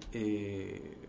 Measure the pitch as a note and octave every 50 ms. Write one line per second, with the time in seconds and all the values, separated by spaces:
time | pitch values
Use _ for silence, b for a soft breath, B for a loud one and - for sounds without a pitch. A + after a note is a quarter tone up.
0 | - - - A#2 G#2+ G#2 G#2 G#2 G2+ G2+ G2+ F#2+ F#2+ F#2+ - - - - - -
1 | -